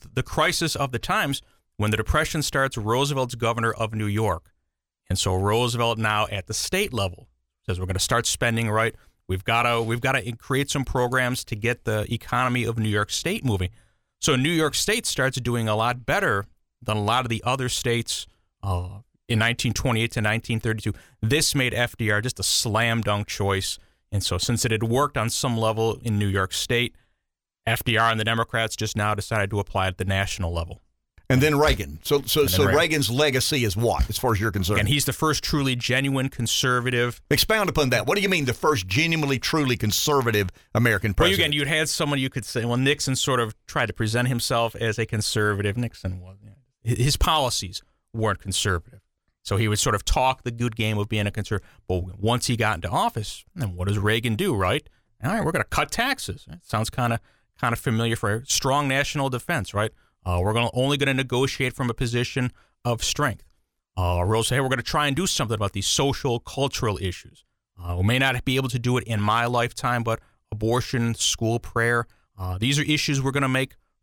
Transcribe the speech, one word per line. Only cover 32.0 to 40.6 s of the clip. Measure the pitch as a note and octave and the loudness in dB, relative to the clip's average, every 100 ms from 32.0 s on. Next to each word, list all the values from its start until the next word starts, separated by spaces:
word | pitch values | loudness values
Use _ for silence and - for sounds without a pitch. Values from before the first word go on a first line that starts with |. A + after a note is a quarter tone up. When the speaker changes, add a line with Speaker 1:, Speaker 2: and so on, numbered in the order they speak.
Speaker 2:
So, | - A2 - | 0 0 2
so, | D3+ | 2
Speaker 1:
And | C#3+ | 4
then | - | 4
Speaker 2:
so | |
Speaker 1:
Reagan. | C#3 C#3+ | 4 4
Speaker 2:
Reagan's | E3+ D#3 A2+ | 4 2 2
legacy | B2 D3+ C3 - D3 | 2 2 2 2 2
is | A2+ | 0
what, | F#2+ A#2 D#2+ - | 2 2 2 0
as | - | 0
far | B2 | 0
as | G2+ | 2
you're | A2 | 0
concerned? | G2 F2+ G2+ | 0 0 2
Speaker 1:
And | G#2 | 2
he's | C#3+ C#3 | 0 0
the | |
first | - D#3 C#3+ | 0 0 0
truly | - D3+ C3+ | 0 0 0
genuine | B2 - B2+ C#3 C3+ C3 | -2 0 0 0 0 -2
conservative. | - A2+ - C3 B2 B2 A#2+ A#2+ - - | -2 -2 0 2 2 0 0 0 -2 -2
Speaker 2:
Expound | D3 - A3 F#3 | 0 2 2 2
upon | D#3+ C3+ | 2 2
that. | A#2+ G#2+ | 2 2
What | G3+ | 2
do | |
you | G3 | 2
mean | F3+ | 2
the | C3+ | 0
first | - D#3+ C3 F#2 | 2 2 2 0
genuinely, | G#2 E3 E3 C#3+ B2+ | 0 2 0 0 -2
truly | - D#3+ C3+ A#2+ | 0 0 2 2
conservative | G#2+ - - C#3 A#2 G#2+ F#2 - | 0 0 2 2 4 2 0 -4